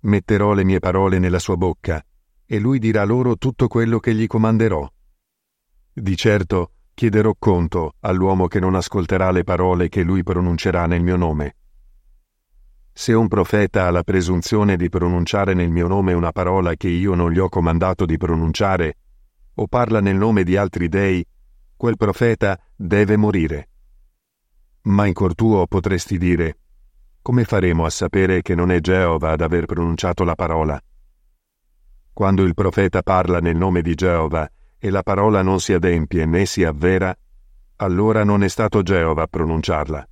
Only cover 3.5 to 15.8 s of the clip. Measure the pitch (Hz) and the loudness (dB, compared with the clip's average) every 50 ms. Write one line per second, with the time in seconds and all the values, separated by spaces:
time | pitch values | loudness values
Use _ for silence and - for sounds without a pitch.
3.5 | 123 - 127 113 - 120 117 113 113 110 - - 113 110 113 110 - 113 110 110 | -2 0 -2 0 2 0 0 0 0 0 0 0 0 0 0 0 0 0 2 2
4.5 | 110 110 113 110 95 78 71 67 _ _ _ _ _ _ _ _ _ _ _ _ | 2 2 2 0 0 -2 -6 -8 _ _ _ _ _ _ _ _ _ _ _ _
5.5 | _ _ _ _ _ _ _ _ _ - 104 95 95 85 - 113 104 104 92 - | _ _ _ _ _ _ _ _ _ -8 -4 -4 -4 0 2 2 2 2 0 0
6.5 | - 92 87 - _ _ _ _ _ - - 117 101 107 107 110 101 _ - 110 | -2 -2 -2 -4 _ _ _ _ _ -2 -2 0 2 2 2 2 0 _ 0 2
7.5 | 98 87 85 80 - 92 82 76 - _ - 110 92 92 92 95 95 92 92 87 | 2 2 0 -2 -2 -4 -4 -4 -8 _ -4 -2 0 0 2 2 2 2 0 0
8.5 | - 104 90 92 92 95 85 - - 104 87 80 98 92 92 92 92 90 85 - | 0 0 0 0 0 0 -2 -4 -4 -4 -2 -2 0 0 0 2 2 0 0 0
9.5 | 92 85 90 92 90 87 87 82 - 104 90 82 95 95 90 92 95 87 90 90 | -2 0 0 0 2 0 0 -2 0 -2 0 0 0 -2 -2 -2 -2 -2 0 0
10.5 | 85 82 - 98 90 90 87 85 87 85 85 90 92 90 87 82 78 73 73 71 | -2 -2 -2 -2 0 0 0 0 0 0 0 0 0 0 0 -2 -2 -4 -6 -8
11.5 | - _ _ _ _ - - - _ - _ _ _ _ _ _ _ _ _ _ | -10 _ _ _ _ -20 -20 -20 _ -20 _ _ _ _ _ _ _ _ _ _
12.5 | _ _ - - _ _ - _ _ - - - 113 110 113 98 95 101 90 - | _ _ -20 -20 _ _ -20 _ _ -10 -2 2 2 2 2 2 2 0 0 2
13.5 | - 104 101 92 - 101 92 90 87 87 85 - 92 92 87 82 92 87 82 - | 2 2 2 2 2 0 0 2 0 0 0 0 0 0 0 0 -2 -2 -2 -2
14.5 | - 107 104 101 95 87 87 85 - 92 85 87 90 87 87 - - 104 98 95 | 0 2 2 2 2 0 -2 -2 -2 -2 0 0 0 0 -2 -2 0 -2 0 0
15.5 | 95 90 87 85 82 87 | 0 0 0 0 0 0